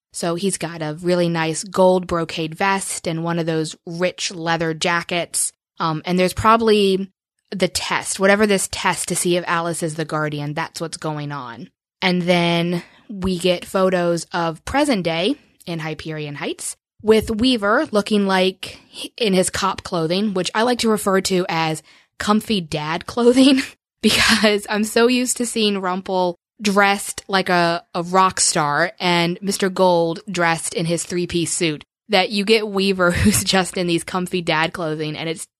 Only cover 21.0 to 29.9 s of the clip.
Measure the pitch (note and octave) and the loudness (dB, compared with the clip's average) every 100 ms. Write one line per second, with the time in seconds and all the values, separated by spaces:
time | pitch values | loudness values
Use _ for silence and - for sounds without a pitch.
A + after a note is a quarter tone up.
21 | G#3 F#3+ F#3+ F#3 F#3 E3 D#3+ D#3 - _ | 2 0 2 0 0 -2 -2 -4 -8 _
22 | _ - - G#3+ G#3+ G#3 D#3+ D3+ D3+ F3 | _ -6 0 0 2 -2 -2 -4 -4 -6
23 | - - A#3+ B3+ C4 C4+ - - _ _ | -6 2 6 6 6 4 0 -10 _ _
24 | A3 - - A3 G#3+ G3+ - G#3+ G#3+ A#3 | 0 2 2 4 4 2 0 -2 0 4
25 | A#3 B3 B3 - A#3 A#3 G#3 G3 F#3 F#3 | 4 4 0 -2 -2 0 0 0 -2 -4
26 | F#3+ F#3 F3+ E3+ _ - G#3 G3 G3+ G3+ | -2 0 0 -2 _ -4 0 4 4 2
27 | - - - F#3+ F#3 F3 E3+ E3+ - F#3 | -4 -10 -2 0 2 2 2 0 -4 -6
28 | E3+ F#3+ F#3 F3+ - E3+ D3 C#3+ F3 - | 0 2 4 2 0 2 2 0 0 0
29 | F#3 F3 E3+ F3+ F#3+ G3+ G3 F#3 F#3 | 0 2 2 -2 -4 -2 0 2 4